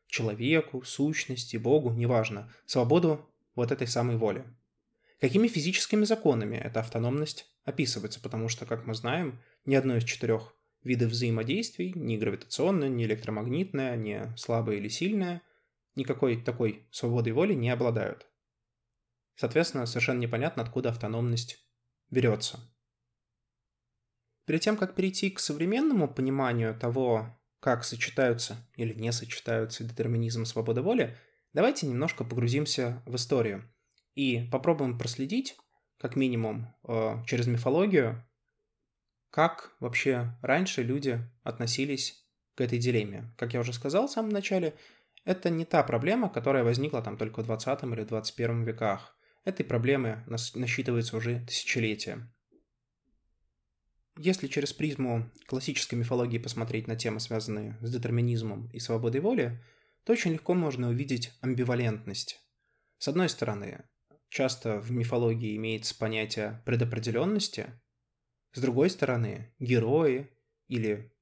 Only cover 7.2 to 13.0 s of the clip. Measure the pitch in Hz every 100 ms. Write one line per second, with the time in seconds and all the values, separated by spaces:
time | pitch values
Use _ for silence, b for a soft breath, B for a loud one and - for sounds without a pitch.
7.2 | 151 - - _ - - 131 - 101 -
8.2 | - 113 113 117 - 113 117 110 120 156
9.2 | 165 120 b b - 135 131 120 117 -
10.2 | 120 110 113 _ _ _ 127 120 117 117
11.2 | 123 113 117 175 226 - 180 185 127 110
12.2 | 107 98 - - 156 190 139 123